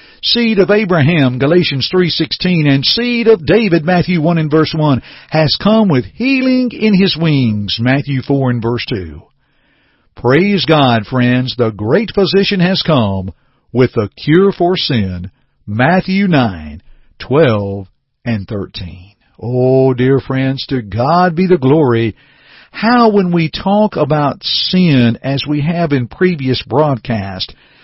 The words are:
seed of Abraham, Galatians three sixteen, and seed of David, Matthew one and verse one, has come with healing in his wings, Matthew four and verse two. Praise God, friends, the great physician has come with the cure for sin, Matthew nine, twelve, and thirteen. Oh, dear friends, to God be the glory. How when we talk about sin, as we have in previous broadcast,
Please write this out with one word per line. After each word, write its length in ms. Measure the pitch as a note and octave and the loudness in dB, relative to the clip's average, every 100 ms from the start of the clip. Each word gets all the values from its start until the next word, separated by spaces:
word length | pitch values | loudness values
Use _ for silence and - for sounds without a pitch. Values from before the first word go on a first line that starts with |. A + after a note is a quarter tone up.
| - - | -20 -10
seed 360 | - A#3 A3+ G3+ | -4 -2 0 2
of 120 | F#3 | 2
Abraham, 680 | G#3 G#3 F3 C#3 E3+ C3 B2 | 2 2 2 2 2 0 0
Galatians 500 | C#3 F3+ E3+ C3+ - | 2 2 0 -2 -2
three 200 | F#3 F3 | 0 0
sixteen, 580 | - D#3+ - F3+ F3 D3 | -2 -4 -4 -2 0 2
and 180 | C#3 | 2
seed 440 | C3+ - A#3+ A#3 A3 | 0 -2 -2 0 2
of 180 | E3+ C#3+ | 2 2
David, 380 | G#3 G#3+ E3+ | 2 2 0
Matthew 360 | D3+ F3+ E3+ F3+ | 2 0 0 0
one 180 | D#3 E3+ | 0 0
and 120 | D#3 | 0
verse 240 | D#3 D3+ D#3+ | 0 0 0
one, 240 | D3+ B2+ - - - | 0 0 -2 -16 -4
has 280 | D#3 D3+ - | 0 0 0
come 260 | G3 A3+ G#3 | 2 2 2
with 160 | C3+ | 0
healing 640 | - - B3+ C4 C4 B3+ B3 | -2 -4 -2 0 0 0 -2
in 260 | - A3 F#3 | -2 2 2
his 160 | F#3+ D3 | 2 0
wings, 600 | E3 C#3+ A#2+ G#2 G2+ - | 0 2 2 0 -4 -2
Matthew 440 | A#2+ C#3 C3+ C3+ | 0 0 -2 -4
four 280 | - C#3 C3 | -2 0 0
and 100 | A#2+ | -2
verse 240 | A2+ A#2+ - | -2 -4 -4
two. 300 | A2 E2+ D2+ - _ _ _ _ _ _ _ _ - | -6 -8 -12 -20 _ _ _ _ _ _ _ _ -4
Praise 480 | A#2+ C#3+ G3+ G3 | 2 2 2 0
God, 420 | B2+ D#3 C3 A#2 G2+ | 2 2 2 2 0
friends, 480 | B2+ B2 B2+ B2+ - | 0 2 0 -2 -2
the 140 | A2+ | -4
great 400 | G2+ G#2 E3+ A3+ | -2 0 0 0
physician 460 | - F3+ F#3+ G3 G3 | -2 0 2 0 0
has 240 | F3 F#3 | 0 0
come 480 | - C#3+ G#2 F#2+ F#2 - _ _ _ | 0 0 0 -2 -8 -12 _ _ _
with 200 | A#2+ B2 | 0 0
the 160 | A#2+ G#2 - | 0 -4 -4
cure 340 | - E3 G3 | 0 2 2
for 260 | - F3 F#3 | 2 -2 -2
sin, 540 | - B2 G2 F2 F2+ - _ _ - | -2 -2 -2 -6 -12 -18 _ _ -8
Matthew 600 | G#2+ C#3 F#3 F#3+ F#3+ G3+ | -2 2 2 0 0 2
nine, 540 | D3+ A#2 E2+ D2+ - - - _ - | 2 0 -4 -12 -16 -20 -20 _ -16
twelve, 680 | - C3+ D3 G#2+ G2 G2 F#2+ _ _ _ | -2 2 2 2 -4 -8 -12 _ _ _
and 240 | A#2+ A2 F#2+ | -6 -6 -6
thirteen. 680 | G#2 F#2 - F2+ F2+ F#2+ _ _ _ | -8 -8 -12 -14 -16 -20 _ _ _
Oh, 540 | A2+ B2 B2+ C3 C3 | -6 0 2 4 2
dear 260 | B2 B2+ C3+ | 2 2 0
friends, 460 | - C3 C3+ C3+ - | 0 -2 -2 -4 -6
to 140 | C3 | -6
God 520 | G#2 G#2 C3 F3 F3+ | -6 -4 0 2 2
be 120 | E3 F#3 | 0 0
the 100 | F3 | 2
glory. 600 | C3 D#3 C3+ A#2 A2+ - _ _ _ - - | 4 4 4 2 0 -6 _ _ _ -20 -20
How 400 | - A3 B3 A3+ | -4 0 2 4
when 220 | G3+ F3+ | 2 2
we 180 | F3 D#3+ | 0 -2
talk 460 | - F#3+ G#3 G#3+ - | -4 -2 0 0 0
about 460 | D3 D3+ C#3+ - | -2 0 -2 -4
sin, 760 | - - - F#3 F3+ C3+ A#2+ A2 | -6 -6 -2 2 2 4 2 0
as 220 | C3 C3+ C#3 | -4 -6 -4
we 140 | D3 | -4
have 300 | D3 E3+ E3+ | -2 -2 -2
in 160 | C#3 A#2+ | -2 -4
previous 540 | - F#3 E3 C3 B2 | -2 -2 0 -2 -4
broadcast, 920 | - A#2+ D3+ B2 - A2 G2 F#2 - - _ _ | -2 0 0 -2 -4 -6 -6 -10 -12 -14 _ _